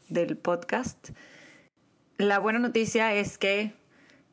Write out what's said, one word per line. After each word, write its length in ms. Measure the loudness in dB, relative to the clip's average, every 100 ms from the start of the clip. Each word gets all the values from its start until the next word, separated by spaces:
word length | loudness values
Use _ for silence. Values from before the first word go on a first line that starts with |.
| -6
del 300 | -2 -2 -2
podcast. 720 | -2 -2 -2 -4 -4 -10 -20 -20 -20 -20 -20 -20 _ _ _ _ _ 0
La 220 | 2 4
buena 200 | 2 0
noticia 540 | 2 0 2 2 2 2
es 220 | -2 -2
que 360 | 0 0 -2 -8 _ _ -20 -20 _